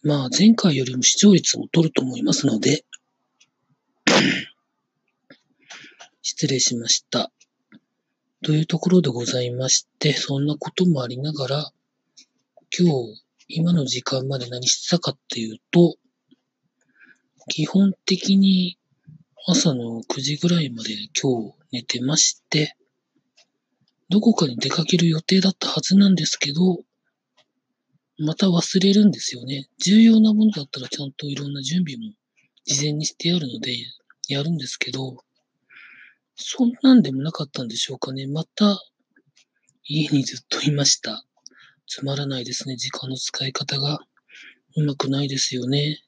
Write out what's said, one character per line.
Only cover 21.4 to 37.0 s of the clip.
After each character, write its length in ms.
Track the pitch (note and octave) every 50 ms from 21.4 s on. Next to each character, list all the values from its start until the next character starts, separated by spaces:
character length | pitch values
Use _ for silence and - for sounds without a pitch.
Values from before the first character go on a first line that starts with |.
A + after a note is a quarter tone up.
| A2 G2
日 40 | - _ _ _
寝 120 | - A#2+ A#2
て 180 | - - B2
ま 160 | B2 C3+ D#3+
し 240 | - - - - _ _ _
て、 260 | - D#3 D3+ - - _ _ _ _ _ _ _ _ _ _ _ _ _ _ _ _ _ _ _ _ _ _ _ _ _ _ _
ど 100 | F3 G#3
こ 140 | - A#3 A3
か 140 | - F3
に 100 | C3 B2
出 120 | A2+ - C3+
か 160 | - - D#3+
け 120 | - -
る 100 | E3+ F3
予 140 | E3+ D#3+ D#3
定 180 | - - F#3+ F#3+
だ 120 | F#3 F#3+
っ 20 | F#3+
た 160 | _ - -
は 120 | - D#3
ず 140 | C#3+ - F#3
な 140 | G3 G3+ G3
ん 60 | F#3+
で 100 | D#3+ D#3
す 100 | - -
け 160 | - - D3
ど、 280 | C#3+ D#3+ F#3 F#3 F3 E3+ - _ _ _ _ _ _ _ _ _ _ _ _ _ _ _ _ _ _ _ _ _ _ _ _ _ _
ま 180 | - D3+ D3+ D#3+
た 120 | - G3+
忘 320 | F#3+ F3 E3+ - - - F#3+
れ 140 | F3 G3 G3
る 120 | G#3+ G#3
ん 60 | G3+
で 80 | D3 -
す 160 | - - -
よ 80 | A#2+ A#2+
ね。 260 | B2+ C#3 C#3 C#3 _ _
重 240 | _ - F3 G3+ A3
要 180 | A3+ A3+ A3+ A3
な 140 | A3 A3 G#3+
も 120 | G#3 A3
の 60 | A3
だ 120 | G#3 D#3 C#3
っ 40 |
た 120 | _ - C3+
ら 80 | B2+
ち 140 | A#2+ - -
ゃ 40 | C#3+
ん 60 | C#3
と 160 | - - -
い 80 | D3 C#3
ろ 120 | C3+ C#3+
ん 60 | C#3+ C#3+
な 80 | C#3
準 220 | C3+ C3 D#3+ F#3 F3+
備 140 | D3 C3
も 160 | A#2 A2+ - - _ _ _ _ _ _ _ _ _ _
事 200 | - - C#3 D3
前 80 | D3+ D3
に 120 | D3+ D3+
し 100 | - -
て 180 | _ - E3+ F3
あ 60 | F3
る 140 | D3+ B2+ A#2
の 60 | A2
で、 160 | A2+ B2+ B2 A#2+ A#2 - - _ _ _ _ _ - -
や 120 | C#3 C#3
る 100 | C#3+ D#3+
ん 60 | E3+
で 80 | D#3 C3
す 120 | A#2+ -
け 140 | - - C3
ど、 320 | B2 C3 C3+ C3 B2+ B2 _ _ _ _ _ _ _ _ _ _ - - - - - - - _ _ _ _ _ _
そ 300 | - - - - - B3+
ん 60 | A#3 B3+ -
な 140 | - C4 C4
ん 60 | B3